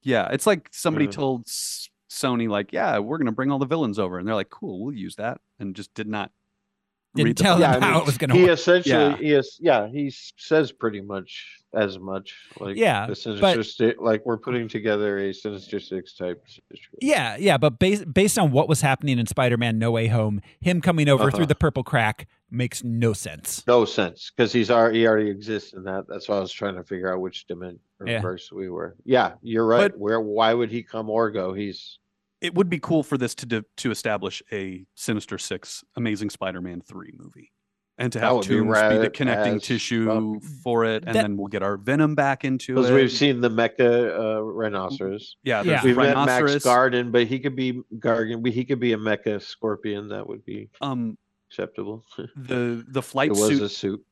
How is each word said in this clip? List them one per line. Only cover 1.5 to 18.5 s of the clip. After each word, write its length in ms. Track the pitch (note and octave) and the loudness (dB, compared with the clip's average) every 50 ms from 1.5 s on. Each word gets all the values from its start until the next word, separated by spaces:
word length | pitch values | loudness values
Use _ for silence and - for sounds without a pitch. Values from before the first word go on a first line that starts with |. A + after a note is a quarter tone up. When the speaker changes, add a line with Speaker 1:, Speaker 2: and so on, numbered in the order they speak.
| - - - - - - - - _ _ _ _ - | -10 -10 -8 -8 -10 -12 -14 -18 _ _ _ _ -10
Speaker 1:
Sony, 340 | - - C3+ B2 A#2 A#2 A2+ | -4 -2 0 0 0 0 0
like, 240 | G#2 G2+ G2+ - | -2 -2 -4 -4
"Yeah, 260 | - F3+ A3 F#3 C3 G#2 | -4 -2 0 0 0 0
we're 180 | G2+ A2 D3+ E3 | -2 -4 -4 -2
gonna 140 | C#3+ A#2+ | -2 -2
bring 180 | A2+ B2+ C3 C#3 | -2 -2 -2 -2
all 80 | C#3+ C3+ | 0 0
the 80 | C#3 | 0
villains 320 | B2 D#3 E3 D3+ A2+ G2+ G#2+ | -2 0 -2 0 -2 -2 -2
over." 200 | G2 F#2 F2+ F2+ | -4 -4 -4 -6
And 80 | F2+ | -4
they're 80 | G#2+ A2 | -2 -2
like, 160 | G#2 F2+ _ | -2 -4 _
"Cool, 320 | - - - F#3+ G2 F2+ G#2+ | -10 -14 -12 -10 -8 -8 -8
we'll 100 | C#3 C#3+ | -8 -8
use 220 | G#2+ F#2 F#2 - | -10 -10 -12 -10
that." 240 | - G#2 A#2 B2+ - _ _ _ _ | -8 -8 -8 -8 -10 _ _ _ _
And 160 | B2+ G2 F#2 | -12 -10 -10
just 160 | G#2 G2 - _ | -12 -14 -14 _
did 120 | - G#2+ G#2+ | -6 -4 -4
not 220 | G#2+ G#2 G2 - _ _ _ _ _ _ _ _ _ _ _ _ _ _ _ _ _ | -4 -6 -6 -8 _ _ _ _ _ _ _ _ _ _ _ _ _ _ _ _ _
Speaker 3:
Didn't 120 | - D3 | 2 2
Speaker 1:
read 100 | - - | 2 2
the 60 | - | 2
Speaker 3:
tell 120 | E3+ G3+ F3 | 4 4 6
Speaker 1:
book. 60 | F3 | 6
Speaker 3:
them 80 | E3 C#3+ | 6 6
Speaker 2:
Yeah, 40 | B2+ | 4
I 40 | B2+ - F#3 | 4 4 4
Speaker 3:
how 20 | D#3+ | 4
Speaker 2:
mean, 80 | D#3+ | 2
Speaker 3:
it 40 | E3 | 2
was 120 | C#3+ C3 - | 2 0 0
gonna 160 | D#3+ C3+ - | 2 4 6
Speaker 2:
he 80 | F3+ | 8
Speaker 3:
work. 80 | F3+ F3+ | 8 8
Speaker 2:
essentially, 420 | E3+ D#3+ - F3 F3 F3+ F3 C#3+ B2+ A#2+ D3 C#3+ | 6 4 4 4 4 4 4 4 4 4 4 4
Speaker 1:
Yeah. 60 | C#3+ | 2
Speaker 2:
he 160 | - - D3+ | 0 2 4
is, 240 | D3 C#3 C3+ - - _ | 4 4 4 0 -10 _
yeah, 260 | - D#3+ C3+ A2+ G#2 G#2+ | 2 4 4 4 2 -2
he 200 | B2 D3 C#3+ C#3 | -4 -6 -6 -6
s-, 240 | B2 - - - _ | -8 -10 -18 -20 _
says 360 | _ - - D#3 D#3 D3+ A#2+ | _ -4 0 2 2 2 0
pretty 280 | - _ - A2+ G#2 G2+ | -4 _ -6 -4 -4 -6
much 600 | G2 G2+ G2+ G2 F#2 - - - - - - _ _ _ | -10 -8 -8 -8 -8 -10 -16 -18 -18 -20 -20 _ _ _
as 260 | - A2 G#2+ G2 F#2+ F#2+ | -2 -2 -2 -2 -2 -8
much. 360 | F#2 F#2+ F#2+ F#2+ F#2+ - - - - - - - | -10 -10 -10 -10 -10 -12 -20 -20 -20 -20 -18 -14
Like, 160 | - G2 G2 | -10 -8 -2
Speaker 3:
Yeah, 300 | A3 A3+ F#3+ B2+ G2+ G#2 | 0 2 2 2 0 -2
Speaker 2:
the 80 | A#2 G2+ | -6 -8
Sinister 240 | - - A#2 G#2+ G2+ | -8 -8 -8 -2 2
Speaker 3:
but 260 | - F#3+ F3 A#2 G#2+ | 2 2 2 2 -2
Speaker 2:
Six, 320 | - - - A2+ A2+ - - | -4 -2 2 2 2 2 2
like, 240 | G2+ A#2 A2 G#2+ - | 0 0 0 0 0
we're 120 | B2 A#2 G#2+ | -4 -4 -4
putting 280 | - C3 B2 B2 A#2 G#2+ | -4 -4 -4 -4 -4 -4
together 500 | - A2+ G#2 A2 G#2 G#2 G#2 G#2 G2+ G2 | -8 -4 0 0 0 0 0 -2 -2 -2
a 140 | G2 G2 | -2 -4
Sinister 460 | F#2+ - - G#2+ G#2 F#2+ F#2+ - - G2 | -6 -6 -8 -8 -8 -8 -10 -8 -8 -8
Six 340 | - - F#2+ F#2 F2 - - | -8 -8 -10 -10 -10 -12 -12
type 280 | - F#2 F2+ F2 F2 _ _ | -8 -8 -8 -8 -8 _ _
situation. 500 | - - _ _ - - - _ - - | -20 -20 _ _ -20 -20 -20 _ -12 -6
Speaker 3:
Yeah, 340 | - C#4 D4+ G#3 C3+ A#2 G#2 | 0 0 2 2 0 -2 -4
yeah, 200 | B2 F#3 G3 D#3 C3 | 0 2 4 4 6
but 200 | C3+ D3+ A#2 - | 4 2 2 2
bas-, 260 | F#3 F#3+ G#3 G#3 F3+ | 2 2 2 0 -2
based 320 | E3 C3 F#3 G3 G#3+ - A3+ | -2 2 2 4 4 4 2
on 120 | F#3 D3+ | 2 4